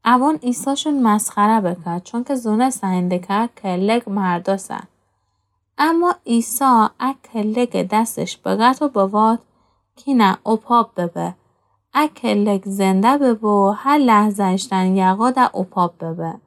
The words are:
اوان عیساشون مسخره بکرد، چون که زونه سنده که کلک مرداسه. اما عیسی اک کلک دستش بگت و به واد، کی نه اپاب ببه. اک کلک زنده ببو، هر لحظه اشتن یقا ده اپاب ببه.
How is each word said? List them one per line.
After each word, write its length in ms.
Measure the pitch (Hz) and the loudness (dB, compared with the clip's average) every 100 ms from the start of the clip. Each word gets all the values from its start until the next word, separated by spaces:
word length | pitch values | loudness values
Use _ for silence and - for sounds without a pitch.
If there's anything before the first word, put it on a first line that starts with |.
اوان 320 | 226 247 277 311 | 2 2 2 0
عیساشون 600 | 247 240 269 285 311 285 | -4 -4 -4 -4 -2 0
مسخره 580 | 233 208 - - 208 220 | 2 2 0 0 2 2
بکرد، 440 | 180 180 165 170 | 0 -4 -8 -8
چون 200 | - 233 | -6 -8
که 100 | 247 | -4
زونه 360 | 269 233 214 262 | -4 -2 0 0
سنده 480 | 254 190 185 180 180 | -2 -2 -2 -2 -4
که 300 | 180 202 233 - | -2 -2 -4 -6
کلک 460 | 196 180 202 233 240 | -6 -2 0 -2 -2
مرداسه. 720 | 202 185 175 180 196 - - - _ _ _ _ _ _ _ _ - | -4 -2 -2 -2 -4 -6 -14 -14 _ _ _ _ _ _ _ _ -2
اما 360 | 302 330 349 349 - | 0 2 0 -2 0
عیسی 380 | 233 226 - 269 233 214 _ | -2 0 -2 2 4 2 _
اک 160 | 254 269 - | -6 -6 -10
کلک 560 | 233 214 220 247 190 180 | -6 -4 -2 -2 -2 -2
دستش 460 | 214 226 - - - | -2 -2 -4 -8 -8
بگت 460 | 185 190 233 262 | -4 2 2 2
و 60 | 294 | -2
به 160 | 214 | 0
واد، 340 | 196 208 220 233 _ _ _ _ _ _ | 0 2 2 0 _ _ _ _ _ _
کی 180 | - | -2
نه 240 | 262 202 - - | 2 2 0 -2
اپاب 440 | 220 - 240 226 - | -4 2 0 0 -4
ببه. 380 | 175 170 170 180 _ _ _ _ _ | -6 -6 -8 -10 _ _ _ _ _
اک 200 | 175 202 | -2 -2
کلک 480 | - 233 208 208 196 | -2 -2 0 0 -2
زنده 540 | 196 196 190 190 226 285 | -4 -2 0 4 4 4
ببو، 520 | 262 220 214 202 196 | 2 0 0 2 2
هر 280 | 208 269 294 | 0 0 2
لحظه 460 | 254 214 214 202 | 4 4 2 0
اشتن 520 | 190 190 - 190 185 190 | -2 -2 -2 -2 0 2
یقا 340 | 185 190 240 | 2 2 0
ده 260 | 254 247 185 | 2 0 -2
اپاب 380 | 185 - 160 _ | -6 -2 -2 _
ببه. 340 | 165 165 165 - | -10 -8 -10 -12